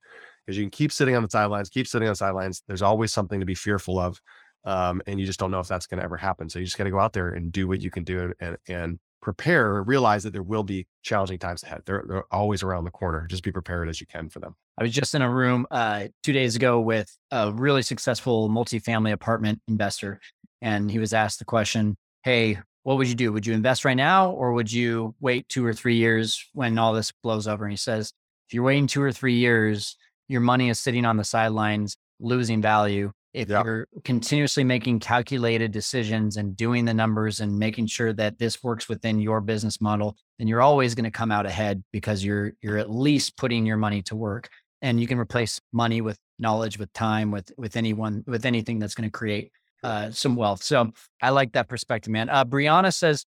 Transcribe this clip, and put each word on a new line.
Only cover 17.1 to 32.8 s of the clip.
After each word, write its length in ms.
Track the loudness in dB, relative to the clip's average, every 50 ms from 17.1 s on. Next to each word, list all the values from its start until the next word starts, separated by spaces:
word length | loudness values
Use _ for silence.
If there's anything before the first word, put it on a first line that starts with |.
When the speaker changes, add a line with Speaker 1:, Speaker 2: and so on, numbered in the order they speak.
| -10 _ _ -4
Speaker 2:
a 220 | -2 0 0 0
really 300 | 0 0 2 2 4 2
successful 640 | 2 0 -4 -4 -2 -2 -2 0 0 0 2 2 2 2
multifamily 640 | 2 0 0 -2 -4 -4 -2 0 0 2 2 2
apartment 500 | 0 0 0 0 0 2 0 0 -2 -2 _
investor. 540 | -2 -2 0 0 -2 -4 -4 -6 -8 -8 -10 -14 -20 _ _ _ _ _ -6
And 300 | -4 -2 0 0 0 0
he 80 | 0 0
was 140 | 0 2
asked 260 | 2 2 2 0 -2 -6
the 60 | -4
question, 520 | 0 0 2 2 2 2 2 2 2 0 -2 _ _ _ _ 0
"Hey, 340 | 2 2 4 4 2 0 -2 -6 _ _ _
what 160 | -2 0 2 2
would 100 | 2 2
you 60 | 2
do? 180 | 2 0 0
Would 140 | 0 0 0
you 80 | 0 2
invest 300 | 2 4 4 2 2 2
right 120 | 2 2
now 340 | 4 4 4 6 6 4 4
or 220 | 2 0 0 0
would 180 | 2 0 0 0
you 440 | 0 0 0 2 0 0 -2 -4 -6 -2
wait 280 | 0 0 0 0 -2 -4
two 160 | -2 0 0
or 80 | 0
three 240 | 0 0 2 2 4
years 480 | 6 6 6 4 4 2 0 -4 -6 -8 -10
when 240 | -6 -2 0 0 2 4
all 140 | 4 4
this 200 | 2 2 -2 -4 -6 _
blows 260 | -4 -2 -2 -2 -2 -4
over?" 160 | -4 -4 -4
And 80 | -6
he 40 | -6
says, 360 | -6 -4 -4 -4 -4 -4 -6 -12 _ _ _ _ _ _ -6
"If 60 | -2
you're 100 | 0 2
waiting 220 | 4 4 4 2
two 160 | 2 2 0
or 100 | 0 0
three 240 | -2 0 0 2 4
years, 600 | 4 6 6 6 6 4 4 2 0 -4 -8 -10 _ _ _ _ _ _ -4
your 120 | 0 2
money 280 | 4 4 4 4 4 2
is 100 | 0 0
sitting 240 | -2 -2 0 2 2
on 120 | 2 2
the 80 | 2 0
sidelines, 720 | 0 0 2 2 2 2 0 0 0 0 0 -2 -4 -6 -12 _ _ _ -8
losing 400 | -4 0 0 0 2 2 2 2
value. 520 | 4 4 4 4